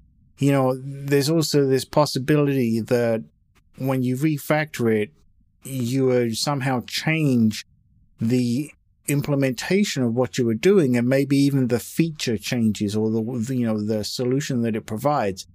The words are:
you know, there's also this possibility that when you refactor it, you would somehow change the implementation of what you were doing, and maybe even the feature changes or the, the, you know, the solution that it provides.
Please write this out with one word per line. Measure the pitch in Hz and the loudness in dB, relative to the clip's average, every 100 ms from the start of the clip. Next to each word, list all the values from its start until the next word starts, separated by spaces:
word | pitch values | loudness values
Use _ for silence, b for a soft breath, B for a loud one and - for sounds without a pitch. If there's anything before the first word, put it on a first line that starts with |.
| _ _ _ _ | _ _ _ _
you | 143 | 2
know, | 139 131 131 | 2 2 -2
there's | 139 139 139 143 135 | -8 -10 0 0 2
also | 165 156 147 135 | 0 2 2 2
this | 131 | 0
possibility | - - 147 139 123 151 143 135 117 113 | 0 0 0 -2 0 2 2 0 0 0
that | 107 123 117 113 113 _ _ _ _ - | 0 0 2 0 -4 _ _ _ _ -6
when | 131 131 | -2 0
you | 123 127 | 0 0
refactor | 156 151 - 151 151 - 117 | 0 -2 0 0 0 0 2
it, | 110 107 _ _ _ _ _ | 2 0 _ _ _ _ _
you | 131 135 117 135 131 | -10 -6 -2 0 2
would | 123 120 110 | 2 0 -2
somehow | 151 143 135 123 113 | -2 -2 0 -2 -4
change | - - 160 147 123 110 98 - _ _ _ _ _ | -4 -2 0 2 4 4 0 -12 _ _ _ _ _
the | 113 127 123 120 151 _ _ _ - | 0 2 0 -2 -4 _ _ _ -4
implementation | 143 143 139 135 123 - 190 208 143 | -2 0 0 0 -2 -2 0 0 0
of | 120 | 0
what | 117 123 - | 0 -2 0
you | 117 | 0
were | |
doing, | 110 185 202 139 123 | 2 4 4 4 2
and | 120 | 2
maybe | 135 139 139 | 2 2 2
even | 139 135 123 | 4 2 2
the | 120 | 0
feature | - - 165 151 - 107 | -2 -2 -2 -2 -4 -4
changes | - 127 113 101 104 107 | -2 0 0 0 -2 0
or | 110 | 0
the, | 113 110 131 113 | -2 -4 -6 -4
the, | 131 | -2
you | 117 | -2
know, | 107 | -2
the | 104 107 | -2 -2
solution | 101 - 123 135 147 127 | -4 -4 -2 -2 -2 -2
that | 117 | -2
it | 110 - | -4 -6
provides. | 107 143 147 104 92 - | -2 0 0 -2 -4 -14